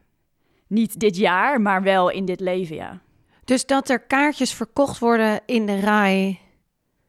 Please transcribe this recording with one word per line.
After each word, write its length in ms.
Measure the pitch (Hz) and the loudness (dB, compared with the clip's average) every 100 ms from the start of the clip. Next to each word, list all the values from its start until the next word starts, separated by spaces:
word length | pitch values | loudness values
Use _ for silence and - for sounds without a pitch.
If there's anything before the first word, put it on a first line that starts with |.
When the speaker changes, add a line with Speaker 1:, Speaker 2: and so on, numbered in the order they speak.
| _ _ _ _ _ _ - | _ _ _ _ _ _ -4
Speaker 1:
Niet 320 | 208 226 165 | -2 -2 0
dit 180 | 214 180 | 0 2
jaar, 440 | 196 180 240 269 | 0 2 0 0
maar 220 | 202 190 | 0 0
wel 260 | 196 190 180 | 2 2 2
in 160 | - 185 | 0 -4
dit 140 | 180 | -4
leven, 360 | 185 185 170 156 | -4 -4 -6 -10
ja. 260 | - 180 _ _ _ _ | -14 -16 _ _ _ _
Speaker 2:
Dus 220 | - 254 - | -2 -2 0
dat 240 | 269 269 | -2 0
er 100 | 247 | -4
kaartjes 540 | - 269 285 - 254 | 0 0 0 0 -4
verkocht 460 | - 233 - 277 - | -4 -6 -2 -2 0
worden 420 | 233 233 220 214 - | 0 2 2 0 -2
in 200 | 240 208 | -2 0
de 140 | 196 | 0
RAI 600 | 208 214 196 190 196 185 _ _ _ _ _ _ | 2 4 4 2 0 -4 _ _ _ _ _ _